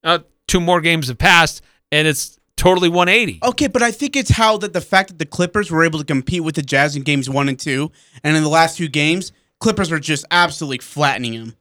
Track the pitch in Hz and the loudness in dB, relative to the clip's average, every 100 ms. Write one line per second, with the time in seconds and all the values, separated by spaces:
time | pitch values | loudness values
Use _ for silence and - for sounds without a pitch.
0 | 160 170 _ _ - 185 170 175 160 165 | 0 -2 _ _ -2 0 2 2 2 0
1 | 131 123 180 175 160 - _ _ _ 151 | -2 0 4 6 4 -2 _ _ _ 0
2 | 156 143 - _ _ - 180 185 175 175 | 0 0 -6 _ _ 2 4 4 2 2
3 | 180 214 226 90 247 247 294 247 233 - | 2 2 0 -2 -4 0 -2 0 0 -2
4 | 285 277 226 214 220 214 202 170 - 190 | -4 -4 0 2 2 2 -2 -6 0 0
5 | 190 165 160 - 175 208 185 160 165 156 | 0 -8 -10 -4 -2 -2 -2 0 0 0
6 | 143 139 127 180 160 160 139 139 147 143 | -2 -4 -2 -4 -4 -6 -2 0 0 -2
7 | 135 139 131 135 139 135 - 131 151 _ | -2 -2 -2 -2 -2 -4 -4 -4 -4 _
8 | _ - 147 156 156 160 165 - 165 151 | _ -8 0 0 2 2 2 0 -4 0
9 | 151 175 185 _ _ _ 226 208 180 160 | 0 0 -4 _ _ _ -2 0 -2 -4
10 | 143 156 - 175 175 147 151 127 - 143 | -4 -6 0 2 2 -2 -8 -8 -10 -2
11 | 147 127 120 113 113 113 | -2 0 -6 -10 -14 -18